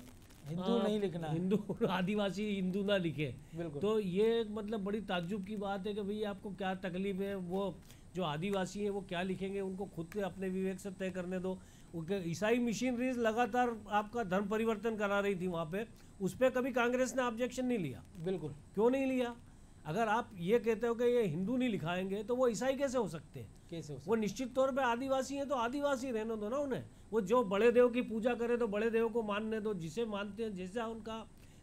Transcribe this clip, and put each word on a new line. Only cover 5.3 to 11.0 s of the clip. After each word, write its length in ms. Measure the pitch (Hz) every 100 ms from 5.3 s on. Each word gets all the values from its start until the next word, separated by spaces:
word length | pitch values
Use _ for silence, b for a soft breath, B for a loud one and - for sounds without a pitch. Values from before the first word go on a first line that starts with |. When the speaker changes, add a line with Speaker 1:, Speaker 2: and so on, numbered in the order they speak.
| 214
Speaker 2:
की 120 | 185 214
बात 300 | 196 196 196
है 80 |
कि 80 | 208
भाई 200 | 196 214
आपको 280 | 214 196 214
क्या 240 | 190 190
तकलीफ 420 | 185 190 175 196 185
है, 180 | 196
वो 400 | 196 175 185 196 - B B B
जो 80 | 175
आदिवासी 600 | 170 151 196 196 185 196
है 60 | 208
वो 100 | 202
क्या 220 | 190 175
लिखेंगे, 380 | 190 185 190 196
उनको 240 | 190 190
खुद 260 | 190 - 165
से 80 | 208
अपने 280 | 190 185 190
विवेक 320 | 185 190 190
से 100 | 202
तय 200 | 190